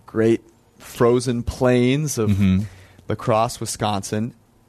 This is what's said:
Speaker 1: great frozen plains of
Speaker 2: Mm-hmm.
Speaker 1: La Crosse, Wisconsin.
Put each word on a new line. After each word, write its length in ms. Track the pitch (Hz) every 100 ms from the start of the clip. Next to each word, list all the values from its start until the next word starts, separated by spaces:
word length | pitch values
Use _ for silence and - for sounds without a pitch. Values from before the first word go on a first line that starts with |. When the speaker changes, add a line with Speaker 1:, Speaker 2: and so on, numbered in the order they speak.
| -
Speaker 1:
great 360 | 110 113 113 - _ _ _
frozen 640 | - - 120 123 123 120
plains 760 | - - 127 123 123 139 151 -
of 120 | 107
Speaker 2:
Mm-hmm. 320 | 98 98 92 104 - - _ -
Speaker 1:
La 60 |
Crosse, 440 | 107 - 110 120 -
Wisconsin. 760 | 113 - 107 101 - 107 120 - _ _